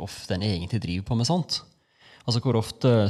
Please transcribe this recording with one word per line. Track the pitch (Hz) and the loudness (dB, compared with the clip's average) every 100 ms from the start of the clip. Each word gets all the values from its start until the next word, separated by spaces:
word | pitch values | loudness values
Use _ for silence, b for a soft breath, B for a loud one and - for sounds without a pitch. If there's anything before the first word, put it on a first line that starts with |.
ofte | 98 - - | -8 -10 -6
en | 92 104 | -2 0
egentlig | 90 87 110 | -2 -2 -4
driver | 82 87 95 | -2 -4 -2
på | 113 | 0
med | 117 | 0
sånt. | 175 - - - _ B B B B | 0 -2 -6 -10 _ B B B B
Altså, | B 117 | B 0
hvor | 131 113 | 2 0
ofte | 104 - 131 117 101 | 0 0 4 6 4